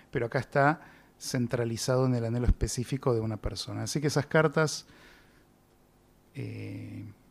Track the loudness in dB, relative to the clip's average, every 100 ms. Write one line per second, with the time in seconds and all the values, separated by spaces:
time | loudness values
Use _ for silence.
0 | -6 -2 0 -2 0 4 4 4 -4 -20
1 | -20 -16 -6 -2 0 0 -2 -2 2 2
2 | 4 2 0 2 2 2 0 -2 -4 -2
3 | 0 0 0 -4 -6 -6 -6 -6 -4 -2
4 | 0 0 2 4 4 4 2 0 -12 -20
5 | -20 -20 -20 -20 _ _ _ _ _ _
6 | _ _ _ -12 -10 -10 -10 -10 -12 -12
7 | -14 -18 _